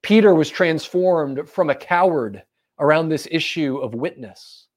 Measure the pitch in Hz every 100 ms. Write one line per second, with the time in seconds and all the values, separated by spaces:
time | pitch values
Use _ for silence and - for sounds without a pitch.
0 | - 214 214 170 147 - 175 160 - 180
1 | 185 170 143 135 160 - 165 135 - 175
2 | 190 160 113 98 _ _ _ _ 147 156
3 | 160 156 - 165 151 - 147 127 127 117
4 | 160 143 113 95 - - _